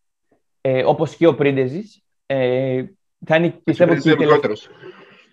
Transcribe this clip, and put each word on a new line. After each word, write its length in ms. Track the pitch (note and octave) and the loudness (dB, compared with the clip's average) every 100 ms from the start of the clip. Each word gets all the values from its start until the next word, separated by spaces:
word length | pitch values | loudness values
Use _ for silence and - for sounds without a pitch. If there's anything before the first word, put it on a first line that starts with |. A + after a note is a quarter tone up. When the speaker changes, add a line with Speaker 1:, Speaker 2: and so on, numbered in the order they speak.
| _ _ _ _ _ _ | _ _ _ _ _ _
Speaker 1:
ε, 240 | C3+ C3 | -4 0
όπως 320 | - D3 D3 - | 0 0 -4 2
και 100 | E3 | 2
ο 80 | |
Πρίντεζης. 680 | C#3+ C#3+ C3 B2+ D#3+ G#3+ _ _ _ - | 4 0 0 -2 -6 -14 _ _ _ -6
Ε, 580 | C3+ B2+ B2+ C3 B2+ C3 _ _ _ - | -4 -2 -2 -2 -4 -8 _ _ _ -2
θα 100 | D#3+ | 0
είναι, 100 | E3+ | 0
Speaker 2:
Ο 140 | - | -4
Speaker 1:
πιστεύω, 260 | - D3 F3 | -4 0 2
Speaker 2:
Πρίντεζης 120 | D#3 | 2
Speaker 1:
και 60 | D#3+ | 2
η 20 | |
Speaker 2:
είναι 120 | D3+ | 2
Speaker 1:
τελευ-, 20 | D3+ | 2
Speaker 2:
μικρότερος. 420 | D3 B2+ G#2+ - - - - - _ _ | 2 0 -6 -14 -20 -20 -20 -20 _ _